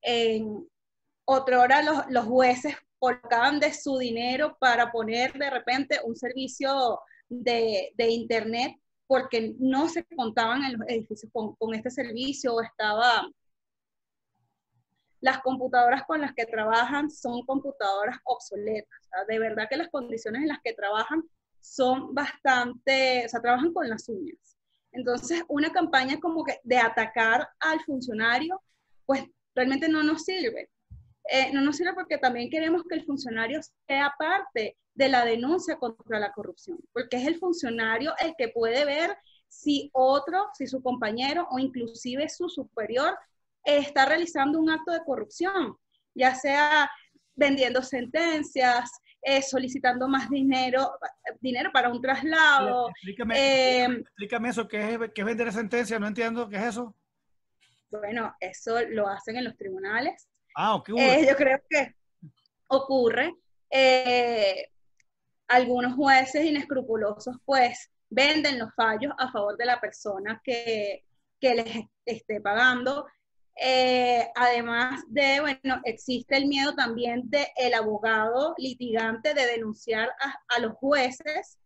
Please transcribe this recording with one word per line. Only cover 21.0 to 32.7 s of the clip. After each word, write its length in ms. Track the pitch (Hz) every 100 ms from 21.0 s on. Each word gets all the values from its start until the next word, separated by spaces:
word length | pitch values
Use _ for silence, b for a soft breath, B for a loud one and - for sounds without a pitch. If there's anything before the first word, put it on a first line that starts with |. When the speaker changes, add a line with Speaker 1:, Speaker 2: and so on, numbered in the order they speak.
| 220 311 320 _ _ _
Speaker 1:
son 540 | - - 254 254 - 254
bastante, 1120 | 277 - 277 254 240 247 - 269 262 254 233
o 20 |
sea, 100 | 240
trabajan 320 | 233 247 320
con 160 | 339 277
las 220 | 220 -
uñas. 480 | 208 180 - _ _ _ _ _
Entonces, 520 | 247 247 240 - 339 339
una 240 | 285 311
campaña 480 | 359 330 269 262 285
como 240 | 349 330
que 160 | 277 -
de 160 | 233 247
atacar 680 | 226 226 220 233 226 240 - _
al 220 | 311 311
funcionario, 840 | 320 269 247 214 226 247 320 381 _ _ _ _ -
pues 180 | 269 - _ _
realmente 340 | - 262 269 320
no 120 | 311
nos 220 | 311 320
sirve. 480 | - 370 262 - - _ _ - - _ -
Eh, 220 | 262 262
no 80 | 277
nos 160 | 277 294
sirve 160 | 359
porque 240 | 359 330 294
también 320 | 254 240 240
queremos 320 | 320 320